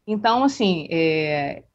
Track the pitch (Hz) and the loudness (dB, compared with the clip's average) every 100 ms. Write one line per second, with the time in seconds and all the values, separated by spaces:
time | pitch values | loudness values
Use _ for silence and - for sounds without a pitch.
0 | - 214 220 240 277 269 208 175 147 165 | -6 -2 0 2 2 2 0 0 -2 0
1 | 165 156 151 151 143 - - | 2 0 0 -2 -4 -8 -14